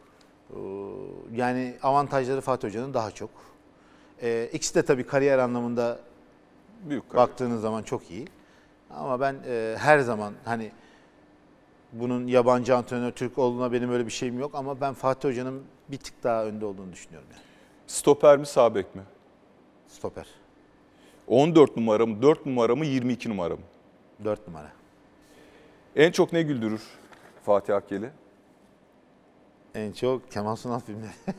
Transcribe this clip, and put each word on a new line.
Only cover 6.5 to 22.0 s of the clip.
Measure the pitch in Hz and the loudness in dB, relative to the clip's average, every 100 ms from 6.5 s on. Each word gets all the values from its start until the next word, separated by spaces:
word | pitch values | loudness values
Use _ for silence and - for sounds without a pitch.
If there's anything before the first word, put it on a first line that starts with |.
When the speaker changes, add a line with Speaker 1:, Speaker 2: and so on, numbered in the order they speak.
| _ _ - 175 | _ _ -18 -8
Speaker 2:
Büyük | 135 - | -8 -2
kariyer. | - 120 | 2 2
Speaker 1:
baktığınız | - 123 117 | 2 -4 -2
zaman | 110 110 | -4 -6
çok | 101 120 - | -6 -8 -8
iyi. | 87 131 - _ _ _ _ - | -14 -14 -18 _ _ _ _ -20
Ama | 143 151 123 | -10 -6 -2
ben, | 139 135 127 | -2 -4 -6
e, | 120 110 110 | -4 -4 0
her | 139 151 | 6 6
zaman | 123 107 104 101 - | 4 -2 -6 -8 -6
hani | 117 107 - - - _ _ _ _ _ _ _ _ _ | -6 -6 -14 -20 -20 _ _ _ _ _ _ _ _ _
bunun | 113 123 123 123 | -6 -4 -2 2
yabancı | 123 120 123 120 127 | 4 6 4 4 2
antrenör | 123 123 120 | 0 -4 -6
Türk | - 123 - | -4 -6 0
olduğuna | 127 120 123 | 0 0 -2
benim | 120 123 | -2 0
öyle | 123 113 | -2 -2
bir | |
şeyim | - 131 120 | -4 -6 -4
yok | 143 147 | -6 -6
ama | 135 135 | -8 -4
ben | 139 | -6
Fatih | 127 131 131 147 | -2 -2 0 -2
Hoca'nın | 120 127 135 - _ - | -2 -6 -10 -14 _ -14
bir | 139 | -14
tık | - - | -14 -6
daha | 127 113 110 | -2 -2 -2
önde | 107 104 | -6 -8
olduğunu | 98 95 | -10 -14
düşünüyorum | 85 - 80 64 | -18 -20 -20 -20
yani. | - - - - _ - | -20 -20 -20 -20 _ -12
Speaker 2:
Stoper | - - 143 151 143 | 0 2 6 8 8
mi, | 143 | 4
sağ | - 117 107 | 4 4 2
bek | 90 95 | -4 -10
mi? | 95 - _ _ _ _ _ _ _ | -20 -20 _ _ _ _ _ _ _
Speaker 1:
Stoper. | - 101 87 82 - _ _ _ _ _ _ - - - | -12 -12 -12 -18 -20 _ _ _ _ _ _ -20 -18 2
Speaker 2:
On | 117 151 160 | 4 6 8
dört | 135 - | 8 6
numara | 113 107 | 2 4